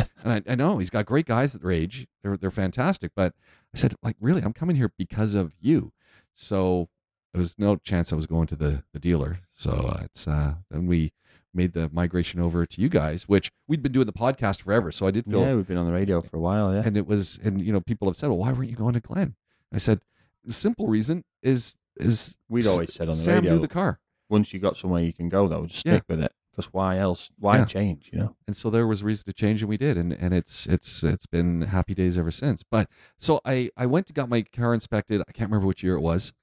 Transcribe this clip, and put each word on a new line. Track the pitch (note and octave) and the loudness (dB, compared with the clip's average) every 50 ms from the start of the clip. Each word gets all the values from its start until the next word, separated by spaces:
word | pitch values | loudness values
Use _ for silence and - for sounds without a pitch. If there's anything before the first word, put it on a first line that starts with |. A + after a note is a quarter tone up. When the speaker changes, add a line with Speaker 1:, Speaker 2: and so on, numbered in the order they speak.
| - - _ - | -2 -2 _ -6
Speaker 1:
And | - A2+ A#2 G#2+ - | -4 -2 -2 -2 -2
I, | - | -2
I | B2+ | -2
know | A#2+ C#3 F3 G#3 | 0 0 0 0
he's | B2 F#2 F2+ | 0 -2 -2
got | - G#2+ G2+ | -2 -4 -2
great | - A#2+ D3 E3 | 0 0 0 2
guys | - A#2 A#2 C#3 C#3+ B2 | 2 0 0 0 0 -2
at | F#2+ C2+ | -4 -2
Rage. | F#2 F#2 E2 D#2+ F#2 A#2+ C3 B2+ - _ _ | 0 0 0 0 -2 -6 -12 -16 -18 _ _
They're, | - G2+ G2 | -4 -4 -4
they're | F#2 F#2+ F#2+ | -2 -2 -4
fantastic. | - G#2+ F#2+ F2+ - B2 B2+ F#3 F#3+ - - F2 - | -2 -2 -2 -2 0 0 0 0 -2 -2 -6 -6 -2
But | - F#2+ F2 - _ _ _ _ _ _ _ - | 0 0 0 0 _ _ _ _ _ _ _ -2
I | - | 0
said, | - B2 - - | 0 0 0 -2
like, | - A#2 A2 - | -4 -6 -4 -2
"Really, | G#2 B2+ F3+ F3 | 0 0 2 2
I'm | - G#2 | 0 -2
coming | A#2 - D#3 F3+ F3 | -4 -2 -2 0 2
here | C3+ B2 G#2+ - - | 2 0 0 -2 -6
because | F#2+ - - G#2+ G#2+ G#2+ G2+ | -8 -6 -2 -2 0 2 2
of | G2+ F2+ D#2 - _ | 0 0 -2 -4 _
you." | E2 B2 E3 - - - - _ _ _ _ _ _ _ _ | 2 2 2 2 2 -2 -10 _ _ _ _ _ _ _ _
So | - - - G#2 F#2+ F#2 F#2 F2+ F2+ E2+ - _ _ _ _ _ _ _ _ | -16 -8 -4 0 0 2 2 2 0 -2 -4 _ _ _ _ _ _ _ _
there | - F2 | -2 -2
was | F2+ E2+ - - | -2 -2 -2 0
no | G#2 G2+ G#2 | 2 2 2
chance | - - - G2+ F2 E2 - | 2 0 -2 0 0 0 0
I | D#2+ | -2
was | D#2 D#2 | -4 -2
going | - D#2+ E2 D#2+ - | -2 0 0 0 0
to | - | -2
the, | D2+ D#2 D2 C#2+ C#2 - _ | -2 0 0 0 -2 -4 _
the | - D2+ | -12 -4
dealer. | C#2+ F2 F2 D#2 C2+ D2 F2 F#2 - _ _ | 0 0 0 0 0 -2 -6 -8 -12 _ _
So, | - - - | -6 -4 -2
uh, | - - - - - - - | -2 0 0 -2 -4 -4 -8
it's, | - - - - D#2 | -10 -12 -8 -4 -2
uh, | D2+ D2 D2 D2 D2+ E2+ F#2 - | 0 0 0 0 -2 -4 -8 -10
then | - D#2 F2+ | -6 -4 0
we | F2 F2 E2 D#2 D#2 - _ _ _ _ _ _ _ - | 2 2 2 2 0 -4 _ _ _ _ _ _ _ -2
made | F2+ F2+ F2 | 0 0 0
the | - E2+ E2 D#2 | 0 -2 -4 -2
migration | D2+ F2 F2+ E2+ F2+ F2+ E2+ - - F2 | -2 -2 -2 0 0 -2 -2 -2 -2 -2
over | F2 E2+ E2 F2 E2+ | 0 0 2 0 0
to | - - - | -2 -2 -2
you | G#2 C3 | 0 2
guys, | - - D2+ D#2 D#2 F2+ - - | 2 2 0 0 -2 -6 0 2
which | G2+ G2 - - - _ _ | 2 2 2 0 -8 _ _
we'd | - D#3 D#3 | -4 -2 -2
been | B2 C3+ | 0 0
doing | A#2+ C3 B2+ | 2 2 0
the | G#2+ | 0
podcast | F#2 - A#2 B2+ C3+ - A#2+ G2+ G2 - | -2 -2 -2 -2 0 0 0 -2 -2 -2
forever. | - F#2 G2+ A#2+ G2 D#2+ | 0 2 2 2 2 0
So | - - F#2+ | -2 0 0
I | F#2+ | 2
did | F#2+ A#2 A#2+ | 2 0 -2
feel | G#2 G2+ - | 0 2 2
Speaker 2:
Yeah, | A#2+ C3+ C3 | 4 4 2
we've | A2 F#2 | 2 0
been | - F2+ F2 | 0 0 0
on | F2 | 2
the | E2+ | 2
radio | E2+ F2+ G2 G2 F#2 E2+ | 2 2 2 2 2 0
for | E2 - - | 0 -2 -4
a | D#2+ | -2
while, | E2 F2 G2 G#2+ G#2 F#2+ F#2+ | 0 0 2 2 2 2 2
yeah. | G2+ G#2+ | 2 2
Speaker 1:
And | A2+ G2+ G#2 | 2 0 0
it | F#2 | 0
was, | D2+ G#2 G2+ F#2+ - - - | 0 0 0 0 -2 -6 -4
and, | - G#2+ F#2+ G2 | -2 -2 -2 0
you | F2 G#2 | 0 0
know, | G#2+ G2 | 0 0
people | F2 - A2+ - G#2 F#2+ | 0 -2 -4 -2 -2 -2
have | E2+ | -2
said, | - - D3 | 0 -2 -2
"Well, | G#2+ | 0
why | F2 G2+ B2 | 0 0 0
weren't | C3 B2 A#2 A2+ | -2 -2 -4 -6
you | A#2 | -4
going | A2+ A2 A#2+ | -2 0 0
to | A#2+ A#2+ | 0 0
Glenn?" | - - - G3 G3 - G#2+ - _ _ _ _ _ _ | -4 -4 -2 -2 -2 -2 -4 -10 _ _ _ _ _ _
I | - G#2 | -6 -2
said, | - - A2 - - _ _ _ _ _ _ _ _ | 2 2 2 2 0 _ _ _ _ _ _ _ _
"The | - | -8
simple | A2+ - - G#3 A#3+ - G#3+ | -6 -2 0 -2 0 0 0
reason | G3+ A2 A2 A2 C3 E3 F3 - _ _ _ | 0 2 2 2 0 -2 -4 -4 _ _ _
is, | - B2+ C3+ B2 A#2 - - _ _ _ _ | -2 0 0 0 -2 -6 -10 _ _ _ _
is | - - A#2 A#2 - - - - - _ - | -2 0 2 2 2 0 -4 -8 -12 _ -4
Speaker 2:
We'd | A2 A#2+ A2+ | 0 2 4
Speaker 1:
S-, | G#2 | 6
Speaker 2:
always | F#2 F2 E2+ - | 4 4 2 -2
said | - - E2+ D#2+ | -6 -6 -4 -4
on | D#2+ | -2
the | D#2+ | 0
Speaker 1:
Sam | D#2+ F3 - | 2 2 4
Speaker 2:
radio, | - F2 F2 E2 | 4 4 4 4
Speaker 1:
knew | - | 2
the | D#3+ - | 2 0
car." | - F3 G3 - - - _ _ _ _ _ - | -2 -2 -2 -2 -2 -4 _ _ _ _ _ 0
Speaker 2:
"Once | G#2+ G#2 G#2 - | 2 2 2 0
you | - F#2+ | -2 -2
got | F#2+ G2 - | -2 -2 -2
somewhere | - - F2+ F2+ E2+ | -2 -2 0 2 2
you | E2+ E2+ E2 | 2 0 -2
can | - E2+ E2+ | -4 -4 0
go, | F#2 G2 G2+ F2+ | 2 2 2 2
though, | D#2+ D#2 D#2 | 2 -2 -6
just | E2+ - - - | -6 -8 -4 0
Speaker 1:
Yeah. | D#3+ E3+ | 2 2
Speaker 2:
stick | A2 - - | 2 2 -2
with | F2 D#2+ | -2 -2
it. | D2+ - - _ _ _ | -2 -4 -4 _ _ _
'Cause | _ - - - | _ -10 -10 -4
why | - F#2+ F#2+ F#2+ F#2 F#2+ | -2 -2 0 0 2 2
else? | G2 F#2 F2 - - - _ - | 2 0 0 -2 -6 -14 _ -2
Why | G2 G2+ G#2+ A#2+ | 2 4 6 6
Speaker 1:
Yeah. | B2+ | 4
Speaker 2:
change, | B2 - F#2+ G#2 G2 D#2+ - - - | 4 2 0 0 0 -2 -4 -8 -8
you | - - | -6 -4
know?" | G#2 G#2 - _ _ - | -4 -4 -6 _ _ -10
Speaker 1:
And | G2+ | -8
so | - - A2+ | -6 -2 0
there | G#2+ A#2 A#2 A2 | 2 2 2 2
was | A2 G2 | 0 0
a | G2+ | -2
reason | G#2+ A2 G#2 - | -2 -4 -4 -6
to | G2 | -10
change, | F#2+ - A2 G2+ A2 G#2 | -4 0 0 2 2 0
and | A2 G2+ | 0 -2
we | G#2+ | -2
did. | G#2 C3+ D3+ B2 | -2 -2 0 0
And, | F2 E2+ E2+ | 0 -2 -2
and | D#2 - - F2+ F#2 | -2 -2 0 2 2
it's, | F2 - - - - - | 0 0 -2 -6 -8 -2
it's, | - F#2 F2 - - - - - | 0 0 0 -2 -6 -6 -2 -2
it's | - - - - | 0 -2 -2 -4
been | - - E2+ E2+ F2 E2+ E2+ | -4 -2 0 0 0 0 -2
happy | E2 G2+ G2 F#2 F2 - G2 | -2 -2 -2 -2 -2 -2 -2
days | F#2+ F#2 F2+ F2 F2+ | 0 0 2 2 0
ever | E2 E2+ | -2 -2
since. | E2 - - C#3+ G#2 - - | -4 -2 -2 -2 -2 -2 -4
But | _ - A2+ G2+ - _ _ - _ _ _ | _ 0 0 0 0 _ _ -20 _ _ _
so | - E3 D#3 - - | 0 2 2 2 0
I, | C3 C3+ B2+ B2 - - | 0 -2 -2 -2 -4 -4
I | - B2+ | -4 0
went | B2 C3+ F3 F#3+ - | 0 2 0 0 -2
to | |
got | - D3 C3+ A#2+ | -4 -6 -2 0
my | A#2+ A#2 | 0 -2
car | G#2 - - - A#2+ A#2 A#2+ | -2 -2 -4 -2 0 0 0
inspected. | A2+ - - - G#2 - - G#2+ G2 | 0 -2 -2 -2 -4 -2 0 -2 -2
I | - - | -2 -4
can't | - - A2+ G2 | -6 -6 -2 0
remember | A2 G#2 F#2+ F#2+ | 0 2 2 0
which | F#2 - - | 0 0 0
year | F2+ F#2 | 0 0
it | D2+ | 0
was. | D2+ E2 E2 F2+ - - - _ | 0 0 0 0 -2 -4 -8 _